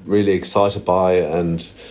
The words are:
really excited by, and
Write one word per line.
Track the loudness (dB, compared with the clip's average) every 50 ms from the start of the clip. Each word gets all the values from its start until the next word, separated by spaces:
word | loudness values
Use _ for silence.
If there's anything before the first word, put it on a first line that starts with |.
| -6
really | -2 0 2 2 2 0
excited | 0 -2 -2 0 2 2 2 0 -2 -2
by, | 0 0 2 2 2 2
and | 2 0 0 -2 -2 -2 -2 -4 -4 -6 -10 -14 -18 -20 -20